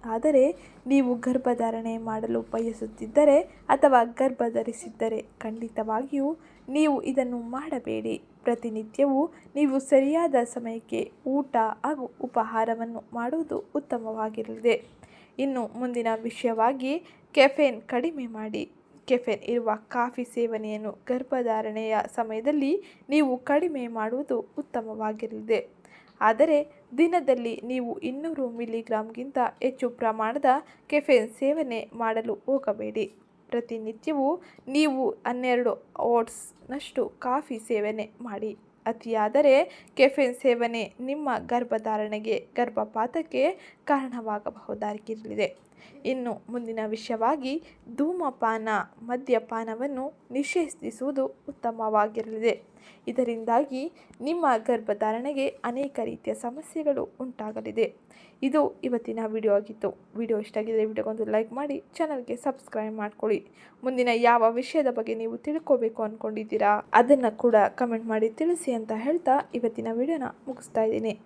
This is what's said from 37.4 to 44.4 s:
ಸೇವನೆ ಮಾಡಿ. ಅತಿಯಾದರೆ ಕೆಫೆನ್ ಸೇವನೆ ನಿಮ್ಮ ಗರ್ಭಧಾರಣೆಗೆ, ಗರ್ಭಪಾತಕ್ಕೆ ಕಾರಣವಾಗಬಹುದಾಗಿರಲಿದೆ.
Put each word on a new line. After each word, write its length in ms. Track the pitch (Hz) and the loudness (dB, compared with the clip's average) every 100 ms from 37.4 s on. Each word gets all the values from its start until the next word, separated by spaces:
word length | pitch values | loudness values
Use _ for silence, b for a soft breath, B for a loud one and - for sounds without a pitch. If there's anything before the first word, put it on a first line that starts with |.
| 294 220 | -2 -10
ಸೇವನೆ 520 | 220 220 208 214 214 _ | -4 -2 -2 -4 -8 _
ಮಾಡಿ. 360 | 240 202 220 - _ _ - | -12 -8 -8 -10 _ _ -6
ಅತಿಯಾದರೆ 1000 | 226 226 220 214 269 294 269 349 - - - | -6 -2 0 2 4 6 6 4 -4 -14 4
ಕೆಫೆನ್ 400 | 269 269 262 247 | 4 6 0 2
ಸೇವನೆ 580 | 269 240 233 233 202 - | 2 2 0 -2 -6 -8
ನಿಮ್ಮ 300 | 254 285 285 233 - | -6 -4 -2 -4 -2
ಗರ್ಭಧಾರಣೆಗೆ, 1000 | 240 240 226 220 214 214 214 214 208 - - | -2 0 -4 -2 -4 -4 -6 -2 -4 -4 -2
ಗರ್ಭಪಾತಕ್ಕೆ 1200 | 240 220 214 220 240 330 - - 294 381 - _ - | -2 -2 -4 -4 -2 -4 -4 0 0 -2 -14 _ -2
ಕಾರಣವಾಗಬಹುದಾಗಿರಲಿದೆ. 1700 | 285 262 240 220 208 | -2 -2 -8 -6 -6